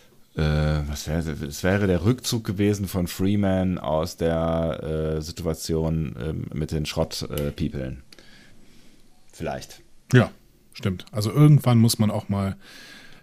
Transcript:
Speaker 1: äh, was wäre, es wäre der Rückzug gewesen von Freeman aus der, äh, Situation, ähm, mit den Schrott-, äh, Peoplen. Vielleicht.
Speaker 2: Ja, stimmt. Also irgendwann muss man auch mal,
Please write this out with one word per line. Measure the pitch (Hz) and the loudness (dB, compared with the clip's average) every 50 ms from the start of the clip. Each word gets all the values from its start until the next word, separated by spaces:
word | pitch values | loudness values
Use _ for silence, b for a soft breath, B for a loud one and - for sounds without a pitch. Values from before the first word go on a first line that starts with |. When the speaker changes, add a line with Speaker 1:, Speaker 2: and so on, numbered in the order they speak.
| b b b b - _ _ | b b b b -20 _ _
Speaker 1:
äh, | - 78 76 76 76 76 76 76 76 73 73 | 0 2 2 2 2 2 2 2 0 -2 -4
was | 73 - - - | -6 -6 -6 -4
wäre, | 78 85 82 80 73 71 73 | -2 -2 -2 -4 -6 -6 -8
es | 71 73 - - | -8 -6 -2 0
wäre | 90 95 101 104 95 | 2 2 2 2 2
der | 90 87 80 | 2 2 2
Rückzug | 104 131 127 - - - 120 113 | 2 0 0 -2 -4 -4 -4 -4
gewesen | - 101 92 101 101 104 98 104 90 | -4 -2 0 2 2 2 0 -2 -4
von | - 95 87 85 | -2 -4 -4 -4
Freeman | - - 95 95 104 104 101 95 95 95 92 92 90 - | -2 -2 0 0 2 2 2 2 2 2 0 0 -2 -2
aus | - - 76 78 80 85 - | -2 -2 0 0 -2 -2 -4
der, | - 85 82 82 82 82 82 82 82 82 80 78 - - - 78 78 78 78 78 78 | -2 -2 0 0 0 0 0 0 0 0 -2 -4 -4 -6 -4 -4 -2 -2 -2 -2 -4
äh, | |
Situation, | 78 80 80 - 82 85 80 - - - 82 80 80 80 80 80 80 65 - - | -6 -8 -10 -6 -4 -4 -4 -4 -4 -2 -2 0 0 0 0 0 -2 -4 -6 -8
ähm, | 58 78 80 85 - - - | -8 -6 -6 -6 -8 -8 -6
mit | 69 78 78 | -6 -4 -4
den | 80 78 76 | -2 -4 -4
Schrott-, | - - 80 80 - - - - - | -4 -2 -4 -4 -4 -4 -8 -8 -6
äh, | - 73 73 73 | -4 -4 -4 -4
Peoplen. | 71 - - - - 71 65 65 67 65 - - b b b b b b b b b b b b b b b b b b b - - - - - - | -4 -4 -4 -4 -4 -6 -6 -8 -8 -12 -16 -20 b b b b b b b b b b b b b b b b b b b -20 -20 -20 -20 -20 -14
Vielleicht. | - 82 76 69 65 - - - - - - - - - - - | -10 -8 -8 -8 -8 -10 -14 -18 -20 -20 -20 -20 -20 -2 4 6
Speaker 2:
Ja, | 127 104 - - - - - _ _ _ - - | 6 6 6 0 -10 -20 -20 _ _ _ -20 -16
stimmt. | - - 104 92 90 - - | -8 -6 -6 -6 -6 -8 -8
Also | - 110 104 110 | -6 -4 -4 0
irgendwann | 92 139 151 147 151 139 - 131 120 117 | 4 6 8 8 8 8 6 6 6 6
muss | 113 117 - - | 6 4 4 2
man | 110 104 | 0 0
auch | 98 107 - - | 0 -2 -4 -2
mal, | 98 101 98 98 98 B B B B B B B B B B B B B | -2 -2 0 -2 -4 B B B B B B B B B B B B B